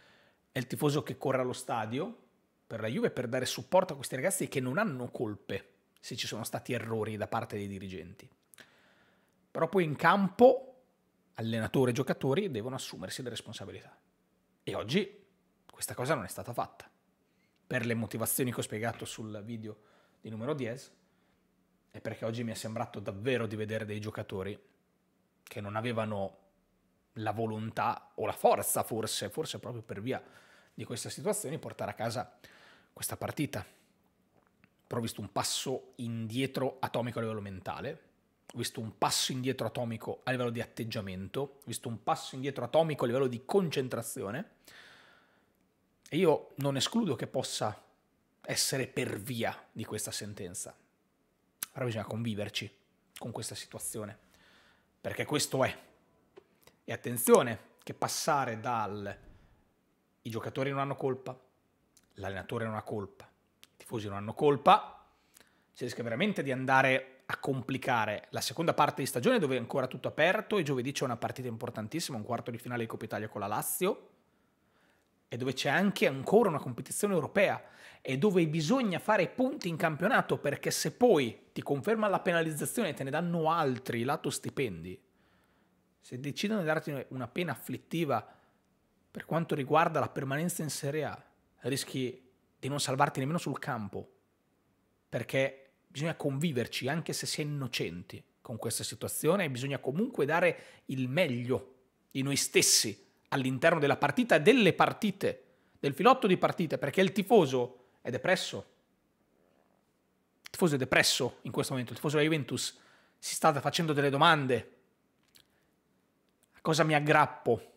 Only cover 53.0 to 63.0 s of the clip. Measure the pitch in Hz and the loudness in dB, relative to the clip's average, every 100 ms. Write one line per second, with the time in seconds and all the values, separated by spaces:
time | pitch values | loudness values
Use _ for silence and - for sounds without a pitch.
53 | _ - 123 110 113 110 - 110 - 117 | _ -16 -12 -10 -10 -10 -12 -12 -10 -8
54 | 104 98 _ _ _ - _ _ _ _ | -10 -12 _ _ _ -20 _ _ _ _
55 | - 104 117 147 - 135 120 - - _ | -8 -4 -2 0 0 2 2 0 -14 _
56 | _ _ _ - - _ _ _ - 117 | _ _ _ -20 -20 _ _ _ -10 -8
57 | - 120 - 226 127 113 - _ - 143 | -6 -2 6 6 6 -2 -10 _ -14 -6
58 | 127 - - 147 123 113 117 120 104 104 | -4 -2 2 2 2 -2 -2 -2 -2 -6
59 | 101 95 - - - _ _ _ _ _ | -8 -10 -16 -20 -20 _ _ _ _ _
60 | _ _ - 113 113 123 135 139 135 131 | _ _ -8 -6 -6 -4 -2 -2 -4 -2
61 | 135 131 - 127 _ _ _ _ _ _ | -2 -2 -6 -12 _ _ _ _ _ _
62 | _ - 98 98 87 120 113 107 - 110 | _ -10 -8 -6 -6 -4 -4 -4 -6 -6